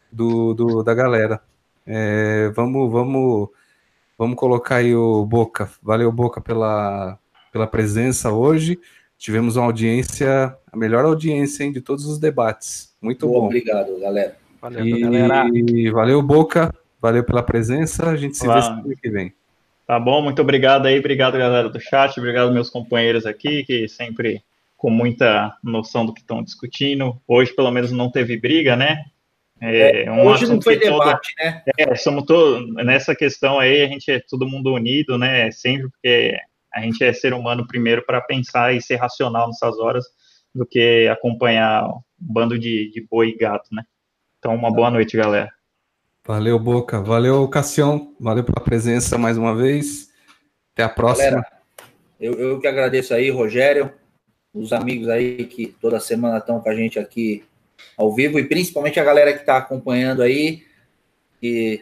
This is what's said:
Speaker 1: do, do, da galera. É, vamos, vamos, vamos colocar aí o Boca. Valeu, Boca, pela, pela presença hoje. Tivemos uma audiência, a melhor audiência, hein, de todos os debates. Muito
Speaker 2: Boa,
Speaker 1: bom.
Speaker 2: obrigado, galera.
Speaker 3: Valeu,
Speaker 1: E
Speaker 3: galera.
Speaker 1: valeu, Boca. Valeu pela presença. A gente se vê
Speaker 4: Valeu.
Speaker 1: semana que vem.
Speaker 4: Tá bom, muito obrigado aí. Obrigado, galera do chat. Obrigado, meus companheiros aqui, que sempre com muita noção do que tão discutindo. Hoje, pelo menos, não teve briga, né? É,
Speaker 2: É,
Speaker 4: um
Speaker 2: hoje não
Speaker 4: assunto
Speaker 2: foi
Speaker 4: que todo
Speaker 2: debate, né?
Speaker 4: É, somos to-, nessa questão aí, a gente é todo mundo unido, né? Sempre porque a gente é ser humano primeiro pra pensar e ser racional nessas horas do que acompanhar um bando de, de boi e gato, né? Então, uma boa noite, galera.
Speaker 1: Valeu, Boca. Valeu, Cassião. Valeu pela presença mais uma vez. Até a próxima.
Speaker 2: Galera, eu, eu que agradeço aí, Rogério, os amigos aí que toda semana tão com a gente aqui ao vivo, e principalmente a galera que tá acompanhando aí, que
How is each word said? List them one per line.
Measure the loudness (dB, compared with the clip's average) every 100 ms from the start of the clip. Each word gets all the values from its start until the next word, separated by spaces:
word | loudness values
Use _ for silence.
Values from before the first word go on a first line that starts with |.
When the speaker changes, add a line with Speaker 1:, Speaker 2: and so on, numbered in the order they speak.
| _
Speaker 1:
do, | -4 -2 0 0 0
do, | 0 0
da | 0 0
galera. | 0 0 0 -4 -10 _ _ _ -10
É, | -6 -2 -2 0 0 -2 -2
vamos, | -2 0 0
vamos, | 0 0 0 0 0 -2 _ _ _ _ _ _ -6
vamos | -4 -2
colocar | 0 0 0 0
aí | 2 2
o | 2 0 0
Boca. | 0 0 -4 -10 -8
Valeu, | -4 0 0
Boca, | 0 -4 -4
pela, | -6 -4 -2 -2 -4 -6 -8 -12 _ _ _
pela | -6 -4
presença | -2 -2 0 -2 -2 -2
hoje. | 2 2 2 0 -4 -8 _ _ _
Tivemos | -4 -2 0 0
uma | 0
audiência, | 0 0 0 -2 -2 0 0 0 -4 _
a | -6
melhor | 0 2 2
audiência, | 0 -2 -2 -2 -4
hein, | -6
de | -8
todos | -6 -6 -6
os | -4
debates. | -2 0 -2 -4 -10 -16 -18 _
Muito | -8 -4 0
Speaker 2:
Boa, | 0
Speaker 1:
bom. | 0
Speaker 2:
obrigado, | 0 -2 -2 -2 -6
galera. | -4 -2 -2 -6 _ _
Speaker 3:
Valeu, | -14 -6 -2
Speaker 1:
E | 0
Speaker 3:
galera. | 2 2 4 4 2 2 2 2 2
Speaker 1:
valeu, | 2 2 2
Boca. | 4 4 4 2 0 -2 _ _
Valeu | 0 2
pela | 2 0
presença. | 0 -2 0 -2 -2 -2 -2
A | -2
gente | -4 -4
se |
vê | 2
Speaker 4:
Valeu. | 2
Speaker 1:
semana | 2 -2 -10 -8
que | -6
vem. | -6 -6 -12 _ _ _ _ -2
Speaker 4:
Tá | 0
bom, | 2 2
muito | 2 0
obrigado | 2 4 4 4 4
aí. | 2
Obrigado, | 2 0 2 2
galera | 2 2 0
do | -6
chat. | -2 2 2 0
Obrigado, | -4 0 2
meus | 2 -2
companheiros | -8 -4 0 2 0 -2
aqui, | -6 -4 -4
que | -2 -4 -4
sempre | -8 -12 -6 -4 -6 -10 _ _ _
com | 0
muita | 2 0 2 4 4 0 -6
noção | -6 -6 -4 -4 -4
do |
que | -6
tão | -10 -10
discutindo. | -10 -14 -14 -6 -4 -2 -4 -6 2
Hoje, | 4 4 2
pelo | 0
menos, | 0 -2
não | -2 -2
teve | -2 -2 -2
briga, | 0 2 2 2
né? | 2 -2 -8 _ _ _ _ _
É, | -2 4 6 6 2
Speaker 2:
É, |
Speaker 4:
um | 4 6
Speaker 2:
hoje | 6 4
não |
Speaker 4:
assunto | 2
Speaker 2:
foi | 4 4
Speaker 4:
que | 4
todo | 4
Speaker 2:
debate, | 2 0 -4 -6
né? | -6 -4 -4 0
Speaker 4:
É, | 0 0
somos | 0 -2 2
to-, | 6 6 4 -4 -4
nessa | 0 0 0 -2
questão | -2 0 0 2
aí, | 4 4
a | 2
gente | -2 -4
é | -4
todo | -4 -6 -6
mundo | -4 -2
unido, | -2 -2 -2 -2 -2
né? | 0 0 0
Sempre | -2 -4 -4 -6
porque | -6 2 2 2 -2 -10 _ _
a | -8
gente | -6 0
é | 0
ser | 0 -2
humano | -4 -4 -6 -6
primeiro | -4 0 0 0
pra | -4
pensar | -2 -6 -4 0 2 0
e |
ser | -2 -4
racional | -4 -2 -2 -2 -4
nessas | -2 -4 -2
horas | -2 -2 -6 _ _ _ _
do | -8 -4
que | 2 4 6 4
acompanhar | 2 -2 -2 0 2 2 0 -2
um | -8 -16 _
bando | -6 -2 0 -2
de, | -4 -4 -6
de | -10 -4
boi | 0 0
e | 0
gato, | -2 -2 -8
né? | -14 -14 _ _ _ _ _
Então, | -4
uma | -2 0
boa | 2 2
noite, | 2 0 0
galera. | 0 0 -4 -10 _ _ _ _ _ _ -6
Speaker 1:
Valeu, | -2 0 0
Boca. | 2 0 -2 -4
Valeu, | 0 2 4 2 2
Cassião. | 0 -2 0 2 0 -4 -8
Valeu | -4 -2
pela | -2 -2
presença | -2 -2 0 0 0 0
mais | 0 0
uma | 0 0
vez. | 0 0 -4 -8 -16 _ _ _ _ _ _
Até | -4
a | -2
próxima. | 0 0 2 2
Speaker 2:
Galera, | 0 -4 _ _ -20 -20 _ _ _
eu, | -8
eu | -4 -4 -2
que | -2
agradeço | 0 0 0 0
aí, | 0 0
Rogério, | 0 -2 2 2 2 0 -6 _ _ _ _ _
os | -14 -4
amigos | -4 -4 -4 -2
aí | 0 -2 -4 -10
que | -10 -12 -6
toda | -2 -2
semana | -2 -2 -2 -2
tão | -4 -4
com | -2
a | -2
gente | -2 -4
aqui | -6 -4 -4 -4 -10 _ _ _ -16 -2
ao | 0
vivo, | 2 2 0
e | 0
principalmente | -2 -2 -4 -2 2
a |
galera | 4 6 6 4
que | 0
tá | 0
acompanhando | 0 -6 -4 -2 0 2
aí, | 2 2 0 -4 _ _ _ _ _ _ _ _
que | -6 -2 -2 -4